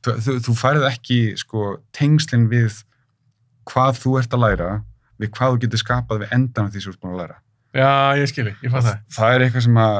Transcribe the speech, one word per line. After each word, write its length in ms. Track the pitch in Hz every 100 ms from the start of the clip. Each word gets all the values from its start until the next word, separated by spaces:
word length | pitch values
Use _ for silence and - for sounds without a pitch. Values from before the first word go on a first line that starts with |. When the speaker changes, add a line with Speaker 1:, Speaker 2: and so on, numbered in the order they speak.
Speaker 1:
Þú, 120 | 120 110
þú, 160 | 113 127
þú 140 | 117
færð 300 | 113 131 147 135
ekki, 300 | 120 - 123 110
sko, 280 | 95 - 110 101 - _
tengslin 520 | - 147 151 156 120 110
við 340 | 120 110 - - _ _ _ _ _ _ _ -
hvað 300 | 127 131 127
þú 140 | 131 131
ert 180 | 120 123
að 80 |
læra, 240 | 110 90 87 107 - - _
við 180 | - 107
hvað 220 | - 127 120
þú 60 |
getur 180 | 117 110
skapað 380 | - 123 120 110
við 120 | 98 123
endan 320 | 131 120 101
af 60 |
því 80 | 101
sem 40 | 95
þú 80 |
ert 80 | 90
búin 120 | 90 90
að 60 |
læra. 160 | 85 - _ _ _
Speaker 2:
Já, 140 | 135 135 139 139
ég 180 | 143 139
skil, 160 | - 107
ég 200 | 104 127
fatt 160 | 127 120
það. 140 | 104 -
Speaker 1:
Það 260 | - 110
er 100 | 127
eitthvað 200 | 127 123 120
sem 140 | 113
að, 140 | 110